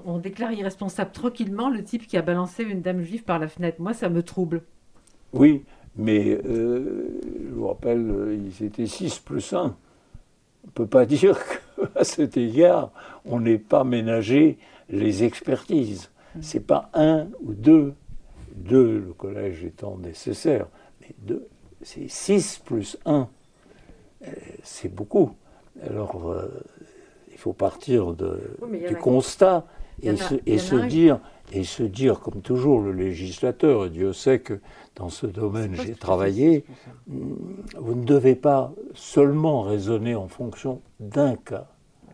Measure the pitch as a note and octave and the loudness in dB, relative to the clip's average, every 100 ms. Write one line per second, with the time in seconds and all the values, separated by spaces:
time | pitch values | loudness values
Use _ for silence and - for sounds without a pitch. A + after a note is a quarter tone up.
0 | F#3 E3+ F#3+ G3 A#3 G#3+ G3 F#3+ G3 - | -6 -6 -8 -8 -6 -4 -6 -6 -6 -6
1 | G3+ - A#3+ A#3 G3+ G3+ B3+ A3 G#3 A#3 | -6 -4 -6 -4 -6 -4 -2 -4 -6 -10
2 | - F3+ E3+ F3 F3+ - A3 F#3+ F3 F#3 | -4 -2 0 -2 -2 -6 -6 -4 -4 -4
3 | E3 A3+ - E3+ D#3 E3 F3 E3 F3+ A#3 | -4 -6 -4 -2 -4 -4 -6 -4 -6 -4
4 | F3+ E3+ E3+ - E3+ E3 - _ _ - | -2 -2 -2 -4 -4 -4 -8 _ _ -20
5 | _ _ - C3 D3 C#3+ - - - A#2 | _ _ -4 6 6 6 -2 -20 -16 -4
6 | A2 G#2+ G2+ G#2 - A2+ A#2+ B2 C#3 G2 | 2 2 2 0 -2 -2 0 -2 -4 -6
7 | - - - - C3+ A#2+ G2 G2+ A#2+ A#2 | -8 -10 -10 -12 -10 -6 -6 -4 -2 0
8 | A2+ G2+ G#2 G#2+ G2 F2+ G#2+ A2+ A2 - | 0 -2 -4 -6 -8 -8 -8 -6 -6 -6
9 | F3 - - - - F#3 D#3 F#2 _ _ | -8 -8 -8 -8 -4 -2 -2 -6 _ _
10 | _ - _ _ _ _ - - A2 C3 | _ -20 _ _ _ _ -10 -6 4 4
11 | A#2+ C#3+ G3 - - - - - - - | 4 4 4 4 -2 -10 -10 -8 -4 0
12 | - - D3 - A#2 B2 F3 F3 - - | 0 0 -2 0 0 6 6 6 -2 -10
13 | - - - A#2+ A2+ A2 - D3 C3 A#2+ | -20 -18 -6 0 2 2 4 2 2 0
14 | A2+ A2+ G#2+ C#3 D#3 C3+ - - - G2+ | 0 -2 2 4 4 2 -10 -20 -8 -2
15 | G#2+ F#2+ A#2 - - C3 - E3 A2 G2 | 0 2 0 -2 -4 -4 0 -2 0 -6
16 | - _ _ D#3+ D#3 - - - - E3 | -14 _ _ -16 -8 -4 0 0 0 2
17 | D#3 D#3 E3+ - - G#2 B2 D#3+ C#3+ C#3+ | 4 4 0 -10 -10 2 8 8 6 -4
18 | - - - - - G2 F2+ C3 A#2+ G#2+ | -14 -16 -16 -20 -18 -12 2 6 6 2
19 | F#2 E2+ G2 G#2 G2+ E2 F2 - G#2 F#2+ | -4 -10 -10 -8 -8 -8 -12 -12 -12 -10
20 | F2 D#2+ A#2+ G#2 E3 B2 - - _ _ | -12 -10 -8 -4 0 0 -2 -14 _ _
21 | - - G2+ - - _ - - - - | -20 -12 -8 -8 -10 _ -20 -20 -20 -16
22 | - - - G3+ - - - A#2 G2 - | -14 -6 0 2 0 -6 -6 -6 -6 -6
23 | E3 D3 A#2+ - _ _ _ _ - - | 0 0 0 -8 _ _ _ _ -20 -20
24 | _ _ - - - - - - F2+ F#2 | _ _ -18 -18 -18 -20 -20 -12 -10 -10
25 | G#2 G#3 D3 - _ _ _ - - G#2 | 0 2 2 0 _ _ _ -14 -10 -8
26 | G2+ F#2 E2 F2 - - - - - - | -8 -8 -8 -6 -8 -12 -18 -20 -20 -20
27 | - _ _ - - - F#2+ - - A#2+ | -20 _ _ -12 -10 -4 -4 -4 0 0
28 | F2 E2+ F2 E2+ - - A#3+ F#3+ F3+ E3+ | 0 -4 -6 -6 -10 -14 -10 -8 -6 -2
29 | - B2+ - - F#3+ F3 - - - - | 2 2 2 4 6 6 -2 -12 -14 -6
30 | - G3 F#3 C3+ - G#2+ - B2 B2 D#3+ | -2 -2 -2 -2 0 0 2 0 2 6
31 | E3 B2 - - - G2 F2+ - A2+ F#2+ | 6 6 -2 -20 -10 -6 -6 -4 -4 0
32 | C3 G2 - G#2 - B2+ C#3 B2 G2+ F#2 | 2 2 -2 -8 -2 0 4 4 2 -2
33 | F#2+ E2+ F#2 F2 B2+ A#2 D3+ A#2 F#2 D#2+ | -4 -4 -8 -4 -4 2 4 4 0 -2
34 | F#2+ F#2 C3+ B2+ - G2+ - - - - | -4 0 2 2 0 -12 -12 -20 -20 -12
35 | F2+ - A2+ F#2+ G#2+ G#2 G#2+ F2+ - A2 | -12 -8 -8 -4 -4 -4 -6 -6 -8 -6
36 | F#2 F#2 G2 G2 D#3 D3+ - C3+ - - | -2 0 0 2 4 4 0 -16 -20 -20
37 | - C3+ C3+ - F3+ G3 G3+ - A#2 B2 | -14 -10 -10 -10 -12 -14 -16 -10 -6 -2
38 | A#2+ C#3+ B2+ B2 D3+ C3+ B2+ D#3+ B3+ - | 4 6 6 6 4 2 0 -8 -16 -18
39 | - - C#3+ D3+ D#3+ C#3 G2 G#2 G2 A2+ | 0 4 4 4 2 0 0 -2 -2 -2
40 | A#2 A2+ F#2 - A#2+ - C3+ C3 - - | -2 -4 -6 -10 -12 -10 -10 -10 -14 -18
41 | G#2+ C3 C#3+ A2+ - G2 - _ _ _ | -6 0 0 0 -8 -12 -12 _ _ _
42 | - | -20